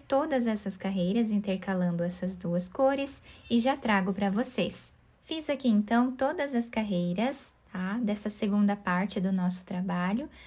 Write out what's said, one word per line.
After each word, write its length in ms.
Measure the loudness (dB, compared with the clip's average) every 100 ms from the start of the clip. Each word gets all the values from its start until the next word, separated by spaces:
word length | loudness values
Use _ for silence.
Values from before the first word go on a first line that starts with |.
| 0
todas 400 | 0 2 2 0
essas 300 | 0 -2 -4
carreiras, 520 | -2 0 2 2 2
intercalando 760 | 0 0 -4 -2 0 0 0 -2
essas 320 | -2 -6 -4
duas 320 | -2 -2 -2
cores, 520 | 2 2 2 -2 -6 -8 -18 0
e 100 | 2
já 160 | 2 0
trago 380 | 2 2 2
pra 160 | 0 0
vocês. 640 | 0 -2 0 -2 -2 -6 -10 _ _
Fiz 260 | -8 -6 -2
aqui, 180 | 0 4
então, 460 | 4 4 2 2
todas 420 | 2 -2 0 -2 -2
as 140 | -2
carreiras, 840 | -2 -2 0 0 0 0 0 -4 -6 _
tá? 240 | -6 -4 -2
Dessa 320 | -2 -2 -2
segunda 480 | -2 0 4 4 2
parte 420 | 0 0 0 0
do 140 | 0
nosso 320 | 2 0 -2 -4
trabalho, 640 | -4 -2 0 0 -2 -4 -12